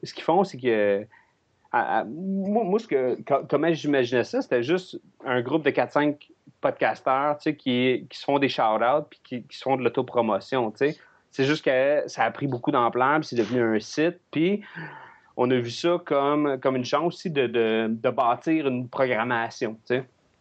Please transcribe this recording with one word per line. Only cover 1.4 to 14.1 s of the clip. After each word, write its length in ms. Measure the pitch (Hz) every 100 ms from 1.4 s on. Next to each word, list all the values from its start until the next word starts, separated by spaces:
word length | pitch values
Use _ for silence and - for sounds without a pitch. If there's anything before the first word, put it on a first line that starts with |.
| _ _ _
à, 260 | 123 78 107
à, 40 | 104
moi, 580 | 151 190 196 190 208
moi, 160 | 175 202
ce 80 | -
que, 340 | 135 127 113
co-, 220 | - 139 147
comment 240 | 147 165
j'imaginais 500 | 156 147 139 120 127
ça, 180 | 117 247
c'était 220 | 269 123
juste 380 | 120 185 185 - - _ 127
un 160 | 127
groupe 240 | 123 160 143
de 40 |
quatre, 200 | 135 120
cinq 380 | 147 147 - - _ - _
podcasteurs, 760 | 139 131 123 107 - 131 147 147
tu 60 |
sais, 120 | 160 147
qui, 500 | - 123 127 117 95
qui 80 | -
se 60 |
font 160 | - 139
des 80 | 139
shout-outs 560 | - 117 110 117 147 147
puis 100 | -
qui, 220 | - 123
qui 140 | - -
se 60 |
font 120 | 131 135
de 80 |
l'autopromotion, 880 | 120 139 123 120 113 95 - 131 110
tu 60 | -
sais. 200 | 139 156 - _ _ -
C'est 60 |
juste 200 | 135 151
que 380 | - 131 135 147 131
ça 160 | -
a 80 | 113
pris 160 | - 139
beaucoup 240 | 123 -
d'ampleur, 480 | 139 120 123 127 156
puis 80 | 151
c'est 80 | 120
devenu 260 | 104 123
un 180 | 117 110
site, 400 | 107 - 160